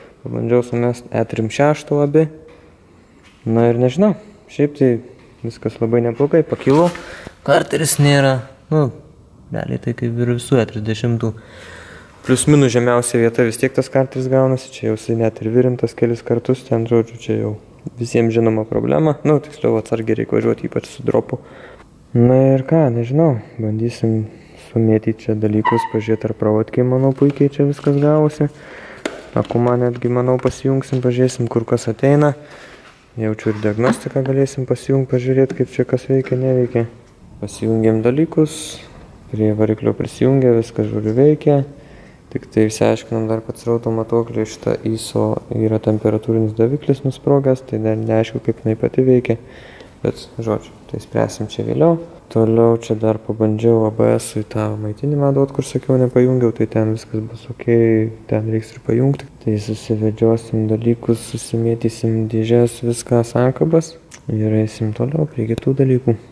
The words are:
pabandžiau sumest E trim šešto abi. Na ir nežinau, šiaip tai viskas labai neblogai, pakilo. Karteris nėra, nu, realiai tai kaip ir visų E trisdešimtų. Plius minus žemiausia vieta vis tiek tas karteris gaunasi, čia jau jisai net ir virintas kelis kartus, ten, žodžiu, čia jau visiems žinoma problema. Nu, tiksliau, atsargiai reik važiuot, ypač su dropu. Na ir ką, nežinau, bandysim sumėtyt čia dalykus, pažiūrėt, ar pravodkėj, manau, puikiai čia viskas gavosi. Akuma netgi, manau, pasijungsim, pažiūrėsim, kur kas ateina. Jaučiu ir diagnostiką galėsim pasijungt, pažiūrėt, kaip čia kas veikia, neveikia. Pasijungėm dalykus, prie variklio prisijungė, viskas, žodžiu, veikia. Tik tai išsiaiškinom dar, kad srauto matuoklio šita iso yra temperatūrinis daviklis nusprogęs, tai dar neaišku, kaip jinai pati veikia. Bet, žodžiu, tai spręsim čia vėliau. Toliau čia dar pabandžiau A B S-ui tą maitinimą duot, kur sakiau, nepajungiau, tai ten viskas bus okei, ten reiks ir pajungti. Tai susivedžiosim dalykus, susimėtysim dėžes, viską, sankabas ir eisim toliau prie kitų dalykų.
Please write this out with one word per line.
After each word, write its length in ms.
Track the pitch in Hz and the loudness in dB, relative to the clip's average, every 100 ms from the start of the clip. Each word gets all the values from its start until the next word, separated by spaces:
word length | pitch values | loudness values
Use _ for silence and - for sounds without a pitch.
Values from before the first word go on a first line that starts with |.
| - - | -20 -18
pabandžiau 420 | 120 117 117 120 | -10 -6 0 0
sumest 400 | 120 120 120 120 - | 0 -2 -2 -2 -4
E 140 | 113 113 | -4 -2
trim 240 | 113 110 | -2 -4
šešto 480 | - 143 151 - 147 147 | 0 2 0 -2 0 2
abi. 180 | 151 160 - - - - _ _ _ _ _ _ _ | 2 0 -2 -20 -20 -20 _ _ _ _ _ _ _
Na 220 | 113 113 117 | -2 2 2
ir 80 | 120 | 4
nežinau, 300 | 123 135 208 185 - - - | 0 2 2 0 -6 -20 -12
šiaip 320 | - 147 147 | -2 -2 2
tai 100 | 135 117 - - - - | 2 2 -4 -20 -20 -14
viskas 320 | 117 - 110 - | -12 -8 -8 -4
labai 220 | 113 120 117 | 0 0 0
neblogai, 320 | 113 143 170 | 0 0 2
pakilo. 480 | 151 117 - 143 175 175 - - - - | 0 -2 2 4 2 0 -14 -18 -20 -10
Karteris 540 | - 143 - 143 151 - | 0 0 2 -2 -2 2
nėra, 480 | 143 143 139 131 117 - - | 4 4 4 0 -4 -16 -4
nu, 160 | 156 139 - - - - - - | 0 0 -4 -18 -20 -20 -20 -12
realiai 320 | - - 123 | -8 -6 -6
tai 80 | - | -6
kaip 240 | 120 120 117 | -4 -4 -2
ir 200 | 120 120 | -2 -2
visų 260 | - 131 | 2 2
E 20 | 107 | 2
trisdešimtų. 640 | 113 107 107 120 117 113 - - - - - - - - - | -2 -6 -4 -2 -2 -2 -6 -14 -20 -20 -20 -20 -20 -20 -10
Plius 240 | - 127 - | -2 0 4
minus 240 | 147 135 | 4 4
žemiausia 480 | 120 120 120 120 123 | 2 2 2 2 2
vieta 240 | 117 113 | 2 2
vis 160 | 120 110 | -2 0
tiek 160 | 131 - | -2 -2
tas 160 | 131 | -2
karteris 400 | 135 131 131 131 | 0 -2 -2 0
gaunasi, 400 | 131 131 131 - | 2 2 0 -6
čia 220 | - 117 | -8 -4
jau 20 | 110 | -4
jisai 240 | - 117 | -2 -2
net 240 | 113 - | -2 -2
ir 80 | 110 | 0
virintas 400 | 117 127 123 117 | 2 2 2 -4
kelis 320 | - 120 117 | 0 -2 -2
kartus, 400 | - 117 - 131 | -2 -2 0 -4
ten, 240 | - 117 113 | -2 -2 2
žodžiu, 320 | 117 113 120 | 0 0 -6
čia 220 | - 110 | -6 -4
jau 140 | 107 104 - - - - | -4 -6 -12 -18 -16 -10
visiems 380 | 117 120 117 | -2 0 2
žinoma 320 | 113 113 110 110 | 2 2 0 -2
problema. 460 | 113 113 147 156 143 | -2 0 2 2 0
Nu, 140 | 147 151 | 2 0
tiksliau, 380 | - - 123 113 | 0 -4 0 0
atsargiai 400 | 107 113 113 110 | -2 -4 -2 -2
reik 160 | 113 | 0
važiuot, 260 | 110 113 113 - | 0 0 -2 -4
ypač 240 | - - | -6 -8
su 140 | - 120 | -10 -2
dropu. 320 | 117 - 127 - - - - - - - | 0 0 -6 -12 -20 -20 -20 -20 -20 -4
Na 240 | 123 120 131 135 | 2 4 6 4
ir 140 | 135 131 | 2 2
ką, 140 | 160 147 | 2 2
nežinau, 460 | 117 117 139 165 120 - - | 0 -2 2 2 0 -4 -8
bandysim 680 | 110 107 117 - 113 110 107 - - - - | -4 -2 -4 -2 0 0 -4 -10 -20 -20 -6
sumėtyt 560 | 117 113 110 - 110 | 0 4 4 2 -6
čia 140 | - 110 | -4 -2
dalykus, 480 | 107 107 107 117 104 | 0 0 2 0 0
pažiūrėt, 320 | 110 107 110 107 | -4 -2 -2 -2
ar 60 | 110 | -2
pravodkėj, 480 | 107 107 113 - 127 | 0 0 0 0 0
manau, 240 | 127 135 131 | 2 2 2
puikiai 320 | 143 139 143 | 2 2 0
čia 100 | - 143 | 2 0
viskas 260 | 143 - 143 | 0 0 2
gavosi. 480 | 147 151 151 151 147 - - - - - - - - 117 | 4 4 2 0 -4 -4 -20 -20 -20 -12 -12 -12 -8 -4
Akuma 400 | 107 120 120 123 | -2 0 2 2
netgi, 320 | 123 120 123 | 0 -2 -2
manau, 240 | 123 127 127 | 0 0 0
pasijungsim, 580 | 131 - 135 135 131 131 123 | 0 -2 -2 -2 -2 -2 0
pažiūrėsim, 420 | 120 127 - 117 | 2 0 0 -2
kur 160 | 117 117 | -2 0
kas 180 | 120 - | -2 -2
ateina. 460 | 110 135 147 147 139 - - - - - - _ - | -2 2 4 4 0 -8 -20 -20 -20 -20 -20 _ -6
Jaučiu 380 | 110 110 - | -4 -4 -4
ir 100 | 104 | -2
diagnostiką 600 | 107 104 120 226 - 139 131 | -2 0 0 0 -4 -4 0
galėsim 420 | 135 135 - 127 | 0 0 -2 -4
pasijungt, 400 | 123 - 135 131 | -4 0 0 0
pažiūrėt, 420 | 127 127 131 135 - | -2 0 2 2 0
kaip 160 | 127 | -4
čia 160 | - 123 | -2 -2
kas 160 | 127 - | -2 0
veikia, 260 | 135 131 127 | -2 0 -2
neveikia. 480 | 131 127 120 117 117 - - - - - | 0 2 2 0 -2 -6 -20 -20 -20 -14
Pasijungėm 640 | 107 - 110 113 110 110 | -12 -6 -2 2 2 2
dalykus, 800 | 113 135 160 160 156 - - - - - - - - | 2 0 0 2 0 -2 -12 -14 -18 -20 -20 -20 -10
prie 220 | 107 107 107 | 0 0 2
variklio 400 | 107 110 113 107 | 2 2 0 -2
prisijungė, 600 | - - 127 135 127 117 | -4 0 2 4 4 2
viskas, 320 | 113 - 107 | 0 -2 -4
žodžiu, 240 | 107 107 113 | -2 -2 4
veikia. 440 | 143 151 151 143 139 - - - - - - | 4 4 2 2 0 -8 -20 -20 -20 -20 -12
Tik 140 | - - | -12 -4
tai 140 | - 107 | 0 0
išsiaiškinom 560 | 107 110 110 - 113 | 2 0 0 -2 -4
dar, 160 | 110 110 | -2 -4
kad 160 | - 117 | -6 -8
srauto 320 | - 117 117 | -2 -2 0
matuoklio 540 | 113 110 117 117 117 | -4 0 -2 -2 -4
šita 300 | 110 - - 113 | -6 -4 -4 -4
iso 540 | 110 113 - 113 107 110 - | -2 -6 -4 -2 0 -2 -4
yra 300 | 113 110 110 | -2 0 0
temperatūrinis 720 | 110 107 110 107 - 113 110 107 | 0 0 0 0 0 0 0 0
daviklis 420 | 117 143 - 139 | 0 0 -2 -2
nusprogęs, 600 | 135 - - 143 139 131 - | -2 -4 0 2 2 0 -2
tai 80 | 110 | -4
dar 160 | 110 110 | -2 -2
neaišku, 460 | 110 110 113 - | 0 0 0 -4
kaip 160 | - 113 | -4 -4
jinai 140 | 113 110 | -2 -4
pati 240 | 120 - 131 | -4 0 4
veikia. 320 | 127 120 113 - - - - - - | 4 2 -4 -6 -20 -20 -20 -20 -8
Bet, 240 | 110 - - - | -6 -6 -12 -10
žodžiu, 380 | 113 107 - - - | -4 -4 -6 -20 -12
tai 100 | 110 | -12
spręsim 480 | - 113 110 - 107 | -6 -2 -2 -4 -10
čia 160 | - | -6
vėliau. 320 | 107 120 160 165 - - - | -4 2 2 2 -4 -20 -6
Toliau 480 | 113 110 113 117 117 | 0 2 4 4 2
čia 140 | 117 110 | -2 -2
dar 160 | 110 107 | 0 -2
pabandžiau 640 | - 110 110 107 113 113 110 | -4 -2 0 2 2 2 2
A 20 | 110 | 0
B 140 | 117 113 | 0 0
S-ui 260 | - - | -2 -8
tą 300 | 104 110 107 107 | -8 -6 -4 -6
maitinimą 560 | 107 107 139 147 139 139 | -8 -6 -4 0 0 0
duot, 180 | 139 139 | -2 -2
kur 80 | |
sakiau, 320 | 135 135 - 131 | -4 -4 0 2
nepajungiau, 560 | 123 123 127 127 120 | 2 4 2 2 0
tai 160 | - 113 | 0 -2
ten 240 | - 110 113 | 0 0 -2
viskas 260 | - 113 | -6 -8
bus 240 | 110 113 - | -8 -12 -14
okei, 600 | 117 - 117 117 110 110 110 - | -8 0 4 4 4 0 -4 -4
ten 240 | 110 110 | -4 -2
reiks 240 | 110 - - | -4 -4 -12
ir 80 | |
pajungti. 480 | - 113 135 139 - - - | -2 0 0 -2 -6 -10 -4
Tai 100 | 107 | -2
susivedžiosim 1040 | 104 107 - 110 110 107 113 117 - 113 107 | -2 -8 -4 -2 -2 2 2 2 -2 -2 0
dalykus, 640 | 110 117 117 - 113 - | 0 0 0 0 -2 -2
susimėtysim 920 | 117 - 117 113 117 113 - 117 113 110 | -10 -6 -2 -2 0 -4 -2 -2 -2 -2
dėžes, 540 | 113 110 120 120 - | -2 2 4 4 0
viską, 400 | 120 120 - 120 | -4 -4 0 0
sankabas 720 | 113 120 127 127 156 165 160 - - - - | 2 0 0 2 2 2 0 -10 -20 -18 -6
ir 240 | 110 107 | -2 0
eisim 400 | 110 107 - 113 | 2 0 -2 -6
toliau 320 | 107 123 156 151 | -4 -2 -2 -4
prie 160 | - 110 | -2 -4
kitų 300 | 117 - 135 | -2 -2 2
dalykų. 400 | 131 127 123 110 - | 2 2 0 -2 -4